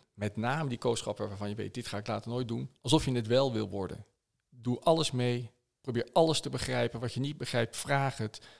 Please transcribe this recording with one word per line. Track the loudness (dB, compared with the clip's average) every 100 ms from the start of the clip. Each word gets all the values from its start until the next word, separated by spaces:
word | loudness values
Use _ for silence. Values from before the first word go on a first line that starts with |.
| _
met | -6 -4 -2
name | -2 -2 -2
die | 0
co-schappen | 0 0 -2 -4 -6
waarvan | -4 -6
je | -4
weet, | -6
"Dit | -6 -6
ga | -6
ik | -4
later | -4 -4
nooit | -4 -2
doen", | -4 -6 -6
alsof | 4 4 4
je |
het | 0 4
wel | 4 4
wil | 2 -2
worden. | -2 -6 -8 -14 _ _ _ _
Doe | -8 -4 0
alles | 4 4 2
mee, | 0 0 0 -4 -14 _ _
probeer | -4 -2 2
alles | 4 4 4
te | -2
begrijpen. | -4 -2 0 0 -2
Wat | -4
je | -2
niet | -4 -4
begrijpt, | -2 0 0 -2
vraag | 0 2 2 0
het. | -4 -6 -16 -20